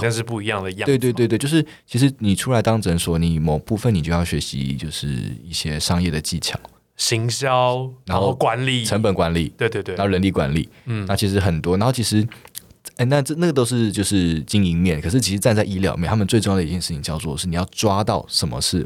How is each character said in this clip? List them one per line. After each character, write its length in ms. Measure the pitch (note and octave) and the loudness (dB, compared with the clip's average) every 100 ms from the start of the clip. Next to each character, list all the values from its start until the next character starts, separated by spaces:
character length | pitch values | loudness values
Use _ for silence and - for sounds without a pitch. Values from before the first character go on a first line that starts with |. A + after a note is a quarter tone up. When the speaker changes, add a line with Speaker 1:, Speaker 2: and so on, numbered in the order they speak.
Speaker 1:
但 100 | A#2 | -2
是 120 | A2+ | -2
不 180 | A2+ A2+ | -4 -4
一 60 | G#2 | -4
样 140 | G#2 | -4
的 80 | F#2+ | -4
样 80 | F#2 | -4
子 20 | |
吗？ 40 | G#2+ | -2
Speaker 2:
对， 100 | C3 | 0
对， 160 | B2 | 0
对， 140 | A#2+ A2+ | 2 2
对， 100 | A2 | 2
就 100 | C#3 | 2
是 160 | D#3+ D3 - - | 0 0 -6 -4
其 140 | A#2+ | 2
实 120 | C#3 C#3 | 2 2
你 180 | G#2 F#2+ | 0 0
出 160 | C3 | 2
来 120 | A#2+ | 2
当 180 | A2+ A2 | 2 2
诊 160 | F#2+ E2+ | 2 0
所， 200 | - E2 | 0 2
你 180 | E2+ D#2+ | 2 2
某 220 | D#2 D2+ | 2 0
部 180 | - G#2+ | -2 0
分 160 | B2 | 2
你 80 | F#2+ | 0
就 100 | D2+ | 0
要 140 | E2+ E2+ | 0 0
学 140 | D2+ | -2
习 360 | - - C2+ C#2 | -4 -4 -4 -4
就 140 | D#2 | -8
是 180 | - C#2+ B1+ G1+ A1+ | -6 -4 -4 -6 -10
一 100 | E2+ | -10
些 260 | D#2+ D#2+ D2+ | -6 -4 -4
商 220 | - F2 | 0 0
业 80 | F2+ | 0
的 100 | D2+ | -2
技 200 | - E2+ | -4 -4
巧。 200 | - - - _ _ - | -4 -8 -10 _ _ -6
Speaker 1:
行 320 | - A2+ A#2+ | -2 0 -2
销， 460 | A2+ C3+ B2+ B2+ B2+ C3 - - | -2 0 2 2 0 -4 -10 -4
Speaker 2:
然 120 | F#2 | 0
后 20 | |
Speaker 1:
然 0 | |
后 160 | G2+ B2 | 0 2
管 300 | C3 A#2 C3 | 0 0 0
理。 180 | B2 | 0
Speaker 2:
成 160 | A2+ G2+ | 0 0
本 140 | A2 | 2
管 180 | F2+ - | 2 2
理。 200 | E2+ D#2 - | 0 -2 -2
Speaker 1:
对， 140 | A2+ | -2
对， 140 | A2 | -2
对。 120 | F#2+ F#2 | -4 -2
Speaker 2:
然 100 | G2+ | 0
后 60 | |
人 80 | F#2 | 2
力 120 | F#2+ | 2
管 220 | E2+ C#2 | 2 0
理。 140 | D#2 - - - | 0 -4 -8 -8
Speaker 1:
嗯。 200 | A2 F#2+ | -6 -2
Speaker 2:
那 80 | G2 | 0
其 140 | G2+ | 0
实 100 | G2 | 2
很 220 | F#2 E2 | 2 0
多， 160 | E2+ F#2+ | 0 2
然 80 | A#2+ | 2
后 60 | |
其 100 | B2+ | 0
实， 260 | G#2+ G#2+ G#2+ - - - - _ - - | 0 2 0 -4 -20 -20 -20 _ -10 -2
哎， 80 | B2 | 0
那 160 | C#3+ | 2
这， 140 | C3+ D#3 | 0 0
那 80 | F3 | 2
个 80 | |
都 100 | B2+ | 2
是 280 | A#2 B2 A2 | 2 2 2
就 120 | F#2 | 0
是 380 | F#2+ G2+ F2 D#2+ | 2 2 2 0
经 240 | - G#2 F#2 | 0 2 4
营 120 | E2+ | 4
面， 220 | F2+ D2+ | 2 0
可 100 | E2+ | 0
是 120 | B2+ | 0
其 100 | F#2+ | 0
实 80 | G2 | 0
站 160 | B2 G#2+ | 2 2
在 80 | |
医 140 | G2+ F#2 | 0 0
疗 180 | F#2 D2+ | -2 -2
面， 140 | E2 | 0
他 60 | A2 | 0
们 100 | F#2+ | 2
最 140 | A2+ | 2
重 120 | G2 | 2
要 60 | F#2+ | 0
的 60 | |
一 60 | D#2 | 0
件 120 | F2 | -2
事 60 | - | -4
情 140 | D#2 | -6
叫 160 | D2 D#2 | -6 -6
做 200 | E2 D2+ | -4 -4
是 100 | F#2 | -4
你 80 | E2 | -4
要 80 | F#2+ | -4
抓 380 | - G#2+ G2 | -2 0 2
到 220 | G#2+ F#2+ - | 0 -2 -2
什 180 | - C#2+ | -2 -2
么 100 | B1 | -2
是 260 | - F2+ | -2 -2